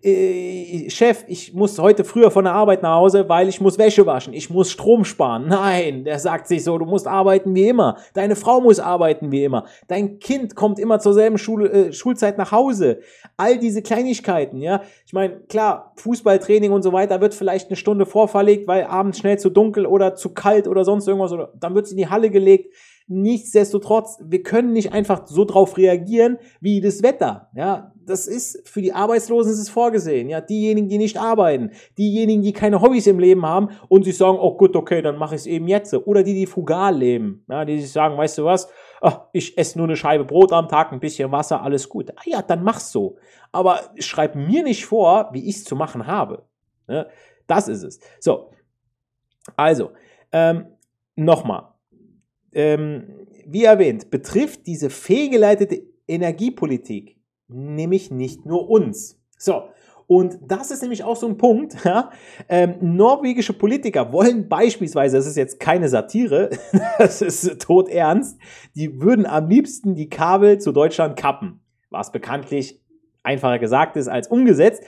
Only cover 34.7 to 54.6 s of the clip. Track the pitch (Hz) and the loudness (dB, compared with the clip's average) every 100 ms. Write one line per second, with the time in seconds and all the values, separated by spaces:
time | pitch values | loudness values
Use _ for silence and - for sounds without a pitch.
34.7 | 180 165 170 151 147 156 151 - 165 165 | 2 -2 -2 -2 -6 -8 -8 -6 -8 -2
35.7 | 202 208 208 - 202 190 196 185 - 151 | -2 0 -6 0 2 2 0 -4 -6 -4
36.7 | 165 196 165 123 123 107 98 _ 135 151 | -2 0 0 0 0 -4 -10 _ -8 -6
37.7 | 151 143 156 156 143 156 - 156 185 - | -6 -6 -2 -2 0 -4 -2 0 0 -2
38.7 | - - - - - - 180 - - 175 | -20 -20 -2 -2 -2 -8 -8 -8 -6 -6
39.7 | 165 165 160 151 151 135 151 190 170 160 | -4 -6 -4 0 -2 0 4 4 4 0
40.7 | 156 165 131 156 151 135 139 151 147 131 | -2 -2 -4 -10 -6 -4 -4 -4 -6 -4
41.7 | 139 139 - - - - 269 - 170 180 | -6 -6 -12 -12 -14 -8 -6 -4 -2 -2
42.7 | 226 - - 202 - _ _ _ - 185 | -4 -6 -6 -6 -8 _ _ _ -2 0
43.7 | 175 - - - - 151 147 147 269 311 | 0 -4 -14 -10 -4 -4 -4 -2 -2 -2
44.7 | 226 - 226 180 190 208 127 160 202 - | -4 -4 0 4 4 0 -8 -10 -10 -10
45.7 | 135 127 120 113 196 113 - _ _ _ | -8 -8 -10 -8 -6 -6 -10 _ _ _
46.7 | _ _ 139 151 _ _ _ _ 170 208 | _ _ -10 -10 _ _ _ _ -2 -2
47.7 | 214 180 - _ _ - - - _ _ | -8 -12 -20 _ _ -2 -2 -6 _ _
48.7 | _ _ _ _ _ _ _ - - 151 | _ _ _ _ _ _ _ -16 -2 0
49.7 | 151 92 - _ _ _ 160 165 165 - | 0 -2 -10 _ _ _ 0 0 0 -6
50.7 | _ _ _ _ - 156 160 - 92 - | _ _ _ _ -4 2 2 0 -10 -12
51.7 | _ _ _ _ _ _ _ _ 135 151 | _ _ _ _ _ _ _ _ -2 0
52.7 | 151 151 147 - - - _ 156 170 226 | 0 -4 -10 -14 -20 -20 _ -10 2 4
53.7 | 214 170 110 - 131 - 202 294 - | 6 4 0 -6 -8 -4 -2 -2 -6